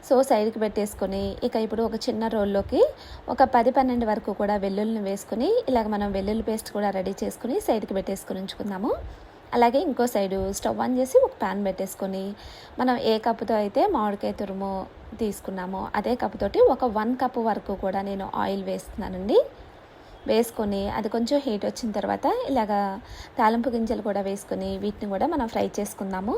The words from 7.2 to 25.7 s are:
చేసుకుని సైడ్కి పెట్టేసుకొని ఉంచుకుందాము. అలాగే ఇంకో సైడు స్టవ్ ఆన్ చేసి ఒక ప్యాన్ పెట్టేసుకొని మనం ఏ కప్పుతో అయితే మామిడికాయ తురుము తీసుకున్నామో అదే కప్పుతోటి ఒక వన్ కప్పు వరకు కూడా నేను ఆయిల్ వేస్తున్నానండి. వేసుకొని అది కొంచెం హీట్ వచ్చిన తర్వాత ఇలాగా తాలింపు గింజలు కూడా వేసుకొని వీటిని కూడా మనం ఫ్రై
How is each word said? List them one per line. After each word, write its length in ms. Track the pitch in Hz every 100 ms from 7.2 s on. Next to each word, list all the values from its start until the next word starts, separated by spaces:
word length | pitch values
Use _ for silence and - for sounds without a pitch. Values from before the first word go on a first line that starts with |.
చేసుకుని 340 | 202 - 226 359 -
సైడ్కి 280 | 226 214 196
పెట్టేసుకొని 420 | 190 196 - 190
ఉంచుకుందాము. 480 | 190 - 214 190 226 622 - - - - - 240
అలాగే 240 | 240 262 359
ఇంకో 180 | 247 240
సైడు 260 | 220 196 196 190 202
స్టవ్ 220 | 220 220
ఆన్ 100 | 233 254
చేసి 180 | 262 - 508
ఒక 80 | -
ప్యాన్ 200 | 208 190 202
పెట్టేసుకొని 560 | 190 190 - 196 190 196 202 - - - -
మనం 160 | 254 240 226
ఏ 20 | 220 233
కప్పుతో 280 | 226 220 220
అయితే 200 | 208 247 392 302
మామిడికాయ 360 | 214 202 214 202
తురుము 300 | 202 190 196 190 185 - - -
తీసుకున్నామో 640 | 214 202 - 190 185 190 - -
అదే 160 | 214 247
కప్పుతోటి 380 | 214 - 202 359 480
ఒక 100 | 254 254 214
వన్ 160 | 220 254
కప్పు 200 | 254 247 226
వరకు 260 | 202 - 190
కూడా 160 | 196 196 202
నేను 160 | 196 190 -
ఆయిల్ 200 | 202 196 190
వేస్తున్నానండి. 680 | 190 - - 185 185 196 370 571 - - - - - - - -
వేసుకొని 520 | 220 233 - 208 196 196 -
అది 100 | 214 226
కొంచెం 220 | 233 285
హీట్ 220 | 269 208 208
వచ్చిన 200 | - 220 208
తర్వాత 280 | 196 202 285 466 494
ఇలాగా 300 | 262 208 202 202 196 - - - -
తాలింపు 320 | 220 233 247 233
గింజలు 280 | 226 214 208
కూడా 140 | 196 196
వేసుకొని 400 | 196 - 190 190 190
వీటిని 260 | 202 202 208
కూడా 140 | 196 254
మనం 140 | 330 226
ఫ్రై 140 | 208 202